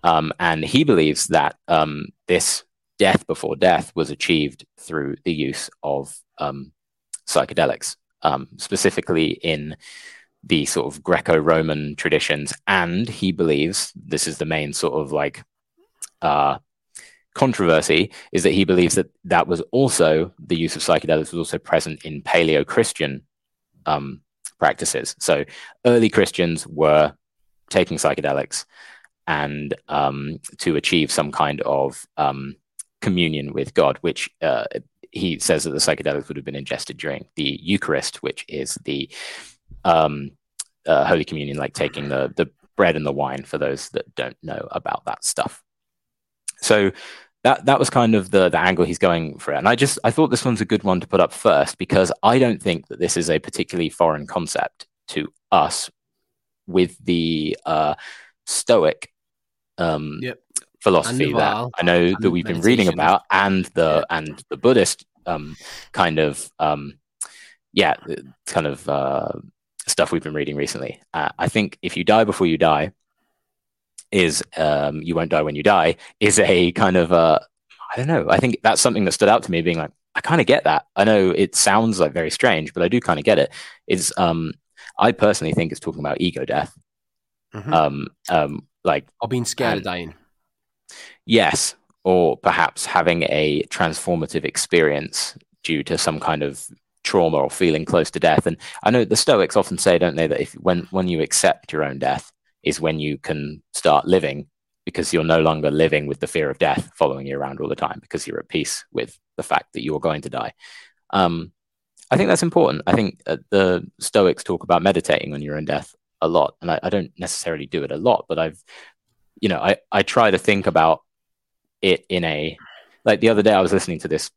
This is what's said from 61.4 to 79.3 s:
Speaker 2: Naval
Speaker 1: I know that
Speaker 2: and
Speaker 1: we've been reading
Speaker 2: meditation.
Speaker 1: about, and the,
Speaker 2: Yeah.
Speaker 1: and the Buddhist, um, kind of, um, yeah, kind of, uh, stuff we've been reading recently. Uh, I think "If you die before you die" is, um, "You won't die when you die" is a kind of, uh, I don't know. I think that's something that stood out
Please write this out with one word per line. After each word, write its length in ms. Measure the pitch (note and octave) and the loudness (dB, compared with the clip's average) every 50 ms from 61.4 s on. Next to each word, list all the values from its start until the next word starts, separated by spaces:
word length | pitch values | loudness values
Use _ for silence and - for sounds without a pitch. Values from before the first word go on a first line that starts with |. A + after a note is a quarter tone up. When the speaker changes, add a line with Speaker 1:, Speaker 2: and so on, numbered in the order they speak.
| A2 - G#2 | 0 0 0
Speaker 2:
Naval 160 | G#2+ A#2+ B2 - | -2 -6 -6 -6
Speaker 1:
I 60 | F#2 F2 | -2 2
know 260 | F2 F2 F2 E2+ F2 | 2 4 4 4 2
that 120 | F#2+ G2 A2 | 2 2 0
Speaker 2:
and 80 | F#2+ | 0
Speaker 1:
we've 140 | E2+ F2+ D#2 | 0 0 -4
been 160 | - E2+ E2+ | -4 -6 0
reading 240 | E2+ G#2+ B2+ A#2 G2 | 2 2 4 4 4
Speaker 2:
meditation. 140 | F2+ D#2+ E2+ | 2 2 2
Speaker 1:
about, 220 | D2+ E2+ F#2+ - _ _ | 2 2 2 2 _ _
and 340 | G2+ F#2+ G2+ G2 F#2+ F#2+ F2 - _ | 0 2 2 2 0 0 -2 -2 _
the, 320 | - E2 D#2+ D2+ D#2 - - | 0 2 2 2 0 0 0
Speaker 2:
Yeah. 80 | E2+ | -4
Speaker 1:
and 260 | E2 D#2 D2+ C#2+ - - _ | -6 -6 -8 -14 -16 -12 _
the 80 | - | -12
Buddhist, 480 | C2+ - A#2+ C3 A#2 F2+ - - _ - _ _ _ _ | 0 2 4 4 4 4 2 -2 _ -12 _ _ _ _
um, 320 | - F2 D#2 D2 D2 D#2 - - - - - - _ | -6 -6 -6 -8 -12 -16 -18 -18 -20 -20 -20 -20 _
kind 280 | - - F#2 E2+ D#2 D#2 | 0 0 0 2 4 2
of, 300 | D#2 D2+ C#2 - - - _ - | 0 0 0 -6 -12 -16 _ -2
um, 400 | D#2+ D2+ D2+ D2 C#2+ C#2+ C#2 _ _ _ _ _ - - - - - - _ _ _ _ - | -2 -2 -2 -2 -6 -14 -16 _ _ _ _ _ -16 -16 -16 -20 -20 -20 _ _ _ _ 0
yeah, 220 | F#2 F#2+ D#2+ - - - - - - - C2+ - _ _ | 2 2 2 2 -2 -6 -12 -12 -12 -12 -18 -20 _ _
kind 220 | - - F#2 D#2 | -4 -4 -2 -2
of, 200 | D2 C#2 C#2 - | -2 -6 -6 -4
uh, 460 | - C#2+ C#2 C2+ C2+ C#2 - - G1+ - - - - _ _ _ _ _ - - | -4 -2 -2 -2 -2 -2 -2 -4 -4 -8 -10 -12 -20 _ _ _ _ _ -12 -6
stuff 280 | - - - D#2 - F2 | -6 0 0 0 0 0
we've 100 | E2 - | -4 -4
been 100 | D#2 D2+ | -4 -6
reading 220 | D2+ C#2+ D2 D2 | -4 -4 -4 -4
recently. 460 | C#2+ C#2+ - - - C2 B1+ - _ _ _ - | -4 -4 -4 -6 -8 -10 -10 -12 _ _ _ -6
Uh, 160 | - D2 - - | -4 -4 -4 -4
I 120 | - F#2 E2+ | -4 -4 -2
think 280 | - A2 G#2 - - _ | 0 0 -2 -2 -6 _
"If 160 | - F2 - | -10 -8 -6
you 80 | - F2 | -2 2
die 180 | G#2+ G#2+ A2 A2+ | 4 4 4 4
before 240 | G#2 F#2 - G2 | 2 0 0 2
you 100 | E2+ D#2+ | 2 2
die" 360 | D2+ E2 E2 D2+ D2 D2+ G2 _ _ _ _ _ _ _ _ _ _ _ _ _ _ _ _ _ _ _ _ _ - - _ | 4 4 4 4 2 0 -4 _ _ _ _ _ _ _ _ _ _ _ _ _ _ _ _ _ _ _ _ _ -20 -14 _
is, 300 | - G2 F2+ D#2+ - - - _ - | 0 2 2 2 2 -2 -6 _ -4
um, 460 | E2 D#2+ D2+ D2 C#2+ C#2+ C#2+ D2 D#2 | -2 0 0 2 0 0 -2 -4 -6
"You 120 | D#2 E2+ E2+ | -6 -4 -2
won't 180 | E2 E2 E2+ | -2 -2 0
die 100 | E2 D#2 | 0 0
when 140 | D#2 D#2 D2 | 0 -2 -4
you 80 | D2 D2 | 0 2
die" 340 | G#2 G2+ F#2 D#2 E2 - _ - - _ _ | 4 4 4 4 2 0 _ -10 -20 _ _
is 180 | G#2+ G#2 - G#2+ | 0 2 4 4
a 320 | G2 E2+ F#2+ F2+ F2+ F2 | 4 4 4 4 4 2
kind 240 | F2 - G#2 F#2 F#2 | 2 2 2 4 4
of, 160 | F#2 E2+ D#2+ | 4 4 4
uh, 280 | F2+ E2+ E2 E2 D2+ - - _ _ _ _ _ - _ - - | 4 4 6 6 4 2 0 _ _ _ _ _ -20 _ -14 -10
I 60 | - | -8
don't 100 | - B2+ | -6 -2
know. 200 | D3 E3 A#2+ D2 - | 0 0 0 2 2
I 80 | - | 2
think 240 | - - B2 A2 - - | 2 2 0 -2 2 2
that's 160 | A#2 A2+ - | 2 2 4
something 240 | - B2+ A2 A2 G2+ | 2 2 2 2 0
that 80 | F2+ | 0
stood 160 | - - G#2+ | 0 2 4
out 160 | G2+ | 4